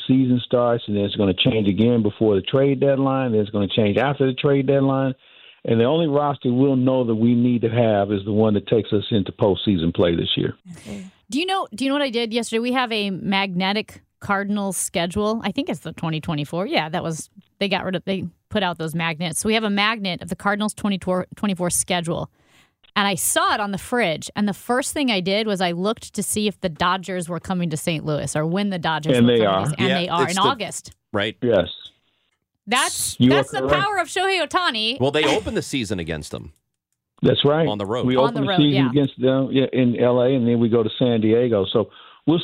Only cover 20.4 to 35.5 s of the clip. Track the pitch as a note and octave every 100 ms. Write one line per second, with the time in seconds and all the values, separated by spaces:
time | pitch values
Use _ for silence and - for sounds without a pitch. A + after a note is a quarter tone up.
20.4 | G3+ G3+ G#3+ - G#3 F#3+ - F#3 - -
21.4 | G#3+ F3+ F3 - - F3+ E3 E3+ D3+ _
22.4 | _ _ _ _ _ G3+ G3+ F#3+ - D#4+
23.4 | F#4 C4 G3+ G3 - B3 G3 D#3 - -
24.4 | G#3 F3+ - B3 C4 D#4+ C4+ G3 F3 G3+
25.4 | A3 F#3+ F3+ E3+ G3 A#3 - - F#3 G#3+
26.4 | G#3 - F#3 D3+ F3+ F#3+ F3+ F#3 E3 E3
27.4 | - F#3 F3 D3+ - D#3+ D3+ D3 C#3 D3+
28.4 | D#3+ F#3 G#3 F#3 D#3+ D#3 D3+ B2+ A#2+ A#2
29.4 | G#2 F#2+ A#2 D3+ B2+ C3 F3 E3+ E3+ F#3
30.4 | G#3 C4 F3+ - - - _ G2+ G#2+ -
31.4 | B2 G#2 E2 - - _ _ _ _ _
32.4 | _ _ - B3 E4+ - - - B2 -
33.4 | - - C4+ - G4+ G4 E4 G4 F#4+ F#4+
34.4 | D4 F4+ F4 A3+ A3 - C3 D3 D#3 -
35.4 | F#3